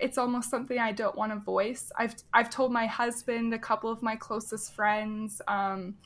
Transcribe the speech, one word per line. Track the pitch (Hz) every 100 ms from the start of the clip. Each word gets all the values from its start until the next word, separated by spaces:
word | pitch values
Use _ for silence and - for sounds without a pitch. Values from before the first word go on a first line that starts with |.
It's | 262 269
almost | 247 247 -
something | 247 262 247
I | 226
don't | 208 214 -
wanna | 214 214
voice. | 208 190 214 247 - -
I've, | 226 - -
I've | 233 233
told | - 254
my | 240
husband, | 226 - 240 240 - 233 233
a | 226
couple | - 214 226
of | 226
my | 233
closest | 226 - 214 214 214 -
friends, | - 208 214 214 214 214 - -
um, | 202 196 190 180 202